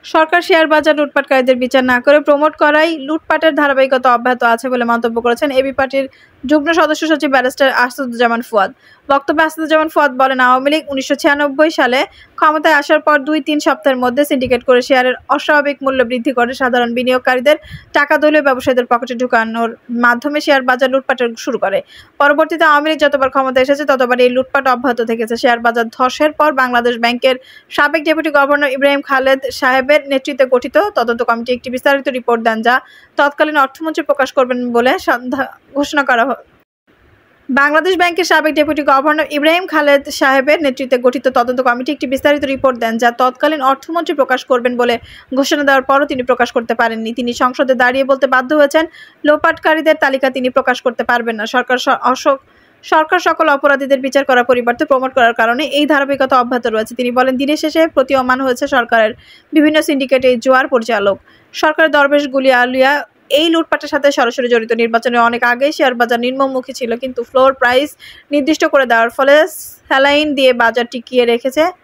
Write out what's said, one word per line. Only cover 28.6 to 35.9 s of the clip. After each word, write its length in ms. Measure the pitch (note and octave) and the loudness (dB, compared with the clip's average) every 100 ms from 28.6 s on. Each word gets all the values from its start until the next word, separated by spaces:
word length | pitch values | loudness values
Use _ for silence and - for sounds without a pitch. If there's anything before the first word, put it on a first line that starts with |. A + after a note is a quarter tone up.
| D4 | 0
ইব্রাহিম 300 | C4 C#4 C#4 | 0 0 0
খালেদ 400 | - C4+ C4+ C4+ C4 | 0 0 2 0 -2
সাহেবের 480 | - C4+ C4 C4 D4+ C#4 | -4 0 0 2 0 0
নেতৃত্বে 380 | C4+ C4+ C#4 B3+ | -4 -4 -2 0
গঠিত 260 | B3+ C4 D4 G#4 | 0 0 0 0
তদন্ত 280 | G#4 A#3 A#3 | -2 -2 -2
কমিটি 300 | A#3+ A#3 A#3+ | -2 -2 -2
একটি 180 | B3 B3+ | -6 -6
বিস্তারিত 380 | B3+ C#4+ C#4 C#4 | -2 0 0 -2
রিপোর্ট 320 | B3+ A#3+ A#3 | -4 -2 0
দেন, 200 | A3+ A3 | 0 0
যা 180 | A3+ C4 - - _ - | 0 0 -2 -20 _ 0
তৎকালীন 400 | C#4+ D4 D4+ D4+ | 0 2 0 2
অর্থমন্ত্রী 460 | C4+ - D#4+ D#4 | -2 -2 -6 -6
প্রকাশ 300 | D4 C#4+ C4 | -2 -2 0
করবেন 400 | - B3+ B3 B3 | 0 -2 -2 -2
বলে 200 | A#3+ B3 F#4 | 0 0 0
সন্ধ্যা-, 540 | - B3 B3+ C4+ C4 - _ | -2 -4 -4 -6 -6 -10 _
ঘোষণা 300 | C#4 C#4+ | -6 -4